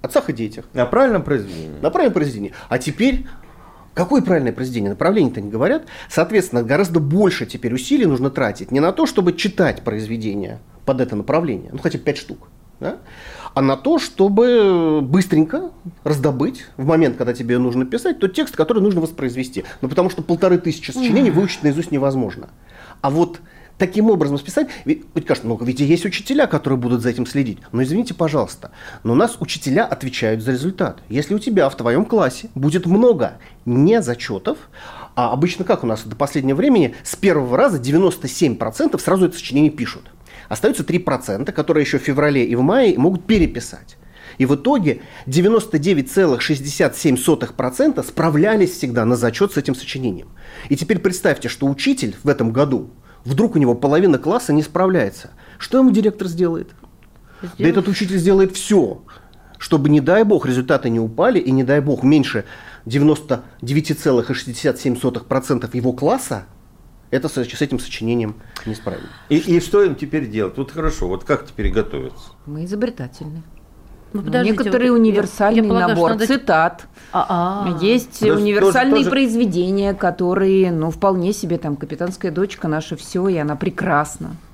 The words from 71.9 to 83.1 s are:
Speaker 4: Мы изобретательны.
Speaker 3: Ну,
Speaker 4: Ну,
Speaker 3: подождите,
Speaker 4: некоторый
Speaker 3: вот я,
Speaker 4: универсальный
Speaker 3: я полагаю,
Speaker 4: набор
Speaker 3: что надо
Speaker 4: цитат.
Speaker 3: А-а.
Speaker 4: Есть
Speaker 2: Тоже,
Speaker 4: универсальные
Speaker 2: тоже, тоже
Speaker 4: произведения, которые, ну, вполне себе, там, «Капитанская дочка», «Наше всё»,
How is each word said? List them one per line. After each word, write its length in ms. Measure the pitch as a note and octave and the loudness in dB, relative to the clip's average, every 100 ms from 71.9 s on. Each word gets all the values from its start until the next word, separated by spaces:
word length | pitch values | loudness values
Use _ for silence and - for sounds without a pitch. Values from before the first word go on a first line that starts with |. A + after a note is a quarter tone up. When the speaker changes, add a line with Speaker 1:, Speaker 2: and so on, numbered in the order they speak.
| C#3 C3 - - - D3 | -8 -10 -14 -20 -20 -14
Speaker 4:
Мы 180 | D3+ F3 | -10 -8
изобретательны. 800 | G#3 A#3 A#3 C3 - D3+ D#3+ D#3+ - - - - - - | -4 -4 -6 -14 -12 -14 -14 -16 -20 -20 -20 -20 -20 -10
Speaker 3:
Ну, 80 | G#3 | -8
Speaker 4:
Ну, 40 | D#3 | -2
Speaker 3:
подождите, 320 | D#3 G3 G#3+ | 0 0 0
Speaker 4:
некоторый 320 | G#3+ A#3+ B3 | 0 2 4
Speaker 3:
вот 60 | A#3 | 6
я, 40 | |
Speaker 4:
универсальный 600 | A3+ G3+ G3+ - G#3 A3+ | 4 4 0 0 2 4
Speaker 3:
я 60 | G#3+ | 4
полагаю, 220 | F#3 F3+ | 2 2
Speaker 4:
набор 200 | G3 E3+ | 2 2
Speaker 3:
что 100 | A3 | 2
надо 80 | A#3+ | 0
Speaker 4:
цитат. 580 | C4+ C4+ D#3+ E3 E3 - - - | 0 2 2 2 -2 -20 -20 -6
Speaker 3:
А-а. 680 | F#3 - F3+ F3 G3+ F#3+ D#3+ | -2 0 0 0 -2 -4 0
Speaker 4:
Есть 380 | F#3+ B3 B3 - | 2 2 0 -2
Speaker 2:
Тоже, 140 | G#3+ | 2
Speaker 4:
универсальные 580 | G3+ G#3 G#3 G3 B3 C4 | 2 2 4 4 4 4
Speaker 2:
тоже, 120 | C#4+ A3+ | 4 2
тоже 40 | |
Speaker 4:
произведения, 840 | C4 C4 A3+ A3+ F3 F3+ G3 G3+ | 2 2 2 2 2 0 0 0
которые, 800 | G3 F3+ F3 F3+ F#3 F#3+ G3 F#3 | 0 -2 0 0 2 4 4 2
ну, 180 | E3 D#3 | 0 -2
вполне 420 | D#3+ G3 F3+ F3+ | 0 0 2 -2
себе, 240 | G3+ F3 E3+ | -2 -4 -4
там, 160 | D#3 C#3+ | -4 -6
«Капитанская 540 | D3 D3+ F3 F#3 F#3 | -8 -8 -8 -6 -6
дочка», 360 | D#3 G3 - D#3+ | -2 -4 -4 -4
«Наше 280 | D#3 D3+ D3+ | -4 -6 -12
всё», 320 | - | -8